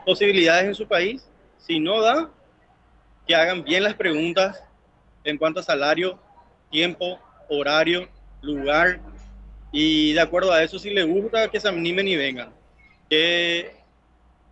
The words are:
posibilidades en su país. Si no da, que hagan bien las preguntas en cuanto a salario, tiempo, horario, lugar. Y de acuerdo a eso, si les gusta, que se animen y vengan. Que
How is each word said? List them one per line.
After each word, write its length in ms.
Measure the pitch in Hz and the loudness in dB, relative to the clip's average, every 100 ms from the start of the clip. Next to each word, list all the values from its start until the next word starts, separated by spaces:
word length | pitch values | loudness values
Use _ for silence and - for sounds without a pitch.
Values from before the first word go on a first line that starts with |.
| 185 | -2
posibilidades 600 | 180 202 190 165 175 196 | 2 2 4 4 4 2
en 100 | 202 | -4
su 120 | 214 | -2
país. 420 | 175 196 262 - _ _ _ | 0 0 -6 -16 _ _ _
Si 220 | - 160 | -4 -2
no 220 | 160 220 | 0 2
da, 280 | 226 294 330 _ _ _ _ _ _ _ _ _ 160 | 2 0 -4 _ _ _ _ _ _ _ _ _ 0
que 80 | 165 | 2
hagan 280 | 170 180 | 2 0
bien 200 | 143 185 | -2 0
las 100 | 208 | 0
preguntas 720 | 208 190 151 170 185 196 - - _ _ _ _ _ | -2 -2 -2 -2 0 -2 -4 -20 _ _ _ _ _
en 140 | 151 151 | -8 -2
cuanto 220 | 160 165 | -2 -2
a 40 | |
salario, 540 | 160 143 143 156 185 190 _ - _ _ _ | -2 0 2 0 -2 -6 _ -20 _ _ _
tiempo, 480 | 151 175 160 180 185 - _ - | -2 -2 -2 -8 -8 -16 _ -6
horario, 600 | 143 139 156 165 175 185 - - - | -2 2 2 2 0 -6 -18 -20 -14
lugar. 580 | 147 143 139 151 180 180 - - - - - - - | -8 -4 0 2 2 0 -10 -20 -20 -20 -20 -20 -8
Y 420 | 147 156 156 151 | -2 0 2 2
de 80 | 160 | 2
acuerdo 300 | 165 175 190 | 2 0 2
a 120 | 165 | 2
eso, 160 | 160 185 | 2 -4
si 100 | 202 | -4
les 160 | 202 160 | -2 0
gusta, 440 | 190 220 226 214 | 0 0 0 0
que 100 | 208 | -2
se 80 | 208 | -2
animen 400 | 170 170 185 196 | -2 -2 -2 0
y 80 | 165 | -2
vengan. 340 | 139 123 113 - _ _ _ _ _ | -2 -6 -12 -18 _ _ _ _ _
Que 600 | 156 170 175 170 170 180 - _ _ _ _ _ _ _ | 2 4 2 0 -2 -6 -16 _ _ _ _ _ _ _